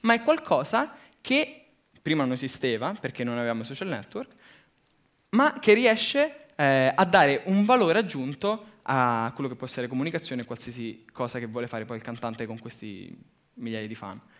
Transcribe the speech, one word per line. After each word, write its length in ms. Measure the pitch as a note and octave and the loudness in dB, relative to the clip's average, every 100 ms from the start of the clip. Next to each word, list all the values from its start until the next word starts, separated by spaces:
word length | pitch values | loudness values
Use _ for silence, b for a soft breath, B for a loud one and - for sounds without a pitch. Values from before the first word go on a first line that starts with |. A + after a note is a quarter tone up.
ma 120 | A3+ | 2
è 100 | A#3 | 2
qualcosa 720 | A#3 D#4 - C3+ C#3+ A3+ D4+ B B B | 4 0 2 0 2 0 -2 B B B
che 440 | - C4+ - - _ _ _ _ | 0 0 0 -8 _ _ _ _
prima 220 | - D#3 | -2 0
non 80 | C3 | 0
esisteva, 600 | B2+ C3+ - C3 A2 C3+ G#3 | -2 -4 -2 -2 0 -2 -4
perché 240 | C3 - | -8 -6
non 140 | A#2+ A#2+ | -4 -2
avevamo 260 | A#2+ A#2 | -2 -4
social 240 | A2+ C3+ F#3+ | -6 -8 -6
network, 440 | B2 G#2 G#3 C4 _ b b b _ _ _ _ _ _ | -8 -8 -12 -12 _ b b b _ _ _ _ _ _
ma 300 | A3 D4 D4 | 2 2 2
che 140 | - | 6
riesce, 760 | G#3+ B3 A3 - C#4 D#4 - - - | 6 6 4 0 0 0 -2 -20 0
eh, 360 | C#3+ C3+ C3 | 4 6 4
a 120 | - F#3 | 4 4
dare 380 | F#3 C#3+ C#3 - | 6 6 4 2
un 180 | G3 | 2
valore 360 | G#3 B3+ F3+ F3+ | 6 4 6 2
aggiunto 800 | G3 D3 C3 C#3+ G3+ A3 - _ | 0 -4 -6 -4 -4 -4 -8 _
a 480 | - C3+ B2 A#2 A#2 - | -2 2 2 2 -2 -4
quello 140 | C3+ | -8
che 60 | A#2+ | -8
può 120 | B2+ | -10
essere 200 | - A#2+ | -6 -4
comunicazione 540 | B2+ D3 E3 E3+ B2+ | -4 -4 -4 -6 -8
e 40 | A#2 | -8
qualsiasi 600 | A#2 - A#2+ A2+ - - | -10 -10 -10 -10 -12 -20
cosa 260 | - B2 B2 | -8 -8 -6
che 80 | A#2 | -8
vuole 220 | A#2 A#2+ | -8 -8
fare 180 | A2+ A2 | -8 -8
poi 120 | A#2 | -10
il 40 | |
cantante 460 | A#2 A#2+ A#2+ A2+ A2+ | -10 -8 -8 -8 -10
con 100 | A2+ | -10
questi 580 | A2+ - G#2+ F#2+ F2+ - - _ _ - | -14 -14 -14 -14 -16 -20 -20 _ _ -14
migliaia 320 | A#2+ A2 A2 | -10 -8 -8
di 80 | A2+ | -12
fan. 240 | G2+ G2 _ | -14 -16 _